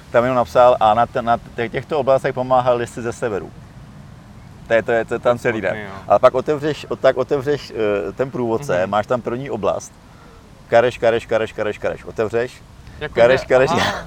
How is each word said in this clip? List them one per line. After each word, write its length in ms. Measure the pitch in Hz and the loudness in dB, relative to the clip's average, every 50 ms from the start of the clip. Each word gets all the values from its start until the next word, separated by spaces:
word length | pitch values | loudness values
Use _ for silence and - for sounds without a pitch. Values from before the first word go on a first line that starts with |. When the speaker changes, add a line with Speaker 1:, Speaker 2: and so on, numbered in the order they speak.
| - - | -18 0
Speaker 1:
tam 120 | - 120 120 | 0 2 2
jenom 120 | 127 131 | 2 2
napsal: 400 | 123 117 - - 131 123 123 123 - | 0 0 2 4 6 6 6 6 4
"A 140 | 110 107 107 | 4 4 4
na 120 | 117 120 | 4 0
ten, 180 | - - 131 113 | 0 -2 -4 0
na 120 | 117 120 | 0 0
t-, 320 | 113 - - - - 117 110 | -2 -2 -12 -8 -6 -6 -4
těchto 300 | - 139 135 - 165 151 | -6 -8 -6 -4 -4 -2
oblastech 360 | 127 131 135 131 139 143 131 | 0 0 0 0 0 -4 -4
pomáhal 420 | 131 127 127 131 127 123 127 123 | -4 -2 0 0 2 2 2 0
listy 260 | 120 117 113 - 131 | 0 -2 -6 -8 -8
ze 100 | 113 117 | -8 -8
severu." 380 | 117 - 131 117 104 90 80 - - - - - - - - - - - - - - - - - - - - - - - - | -8 -6 -6 -6 -6 -6 -8 -10 -16 -20 -20 -20 -20 -20 -20 -20 -20 -20 -20 -20 -20 -20 -20 -20 -20 -20 -20 -20 -20 -20 -4
To 80 | - 113 | 0 0
je, 80 | 113 | 0
to 100 | 95 - | 2 2
je, 120 | 117 117 113 | -2 -2 0
to 100 | - 120 | -2 -6
je 40 | 113 | -2
tam 200 | - 123 120 117 | 0 0 0 2
Speaker 2:
To 0 | |
je 140 | - 127 | 0 -2
Speaker 1:
celý 80 | 117 113 | -2 0
den. 100 | 95 90 | -4 -4
Speaker 2:
smutný, 140 | 92 107 104 98 | -6 -6 -10 -12
jo. 60 | 98 98 - - | -14 -14 0 2
Speaker 1:
Ale 100 | 101 104 | 2 6
pak 160 | 123 127 - | 6 4 4
otevřeš, 520 | 131 - - 151 143 143 156 143 - - - | 2 -2 -2 -4 -2 -2 -4 -6 -6 -8 -10
o-, 80 | 123 | -8
tak 200 | - - 135 127 | 2 2 2 2
otevřeš, 560 | 127 127 - 147 143 123 143 147 131 - - - 110 110 104 104 101 - 98 | 2 -2 -2 -2 -2 -2 -4 -4 -4 -6 -10 -6 -2 -2 0 0 -2 -4 -6
eh, 40 | |
ten 180 | 98 - 127 139 | -4 -6 -6 -6
průvodce, 500 | 123 123 123 113 113 110 - - 92 87 | -4 -4 -2 -2 -2 -2 -2 -2 0 0
Speaker 2:
Mhm. 80 | 92 98 | 0 0
Speaker 1:
máš 160 | 101 107 104 | 0 -2 0
tam 140 | - 127 123 | 0 -4 -4
první 300 | - - 117 123 139 139 | -4 -6 -8 -8 -8 -8
oblast, 420 | 117 110 95 92 82 101 - - - - - - - - - - - - - - - - - - | -8 -2 -2 -2 -2 -2 -6 -12 -20 -20 -20 -20 -20 -20 -20 -20 -20 -20 -20 -20 -20 -20 -6 2
Kareš, 300 | 113 117 117 123 - - | 4 4 4 4 0 0
Kareš, 280 | 123 117 113 117 - | 0 2 2 0 -2
Kareš, 260 | - 113 110 110 107 | -2 -2 -2 -2 -4
Kareš, 260 | - - 107 107 101 - | -4 -6 -4 -4 -4 -4
Kareš, 260 | - 95 80 - - | -6 -6 -6 -6 -12
otevřeš, 580 | 87 - - 113 101 113 117 123 123 - - - - - - - - - - | -12 -4 -4 -4 -2 0 -2 -4 -4 -8 -18 -20 -20 -20 -20 -20 -20 -14 -12
Speaker 2:
Jakože, 200 | 147 - - 120 | -12 -6 2 4
Speaker 1:
Kareš, 240 | 117 120 131 131 - | 4 6 4 2 2
Kareš. 260 | - 131 127 131 147 | 2 4 4 4 4
Speaker 2:
aha, 280 | - - - - - - - | 2 0 0 0 -2 -6 -12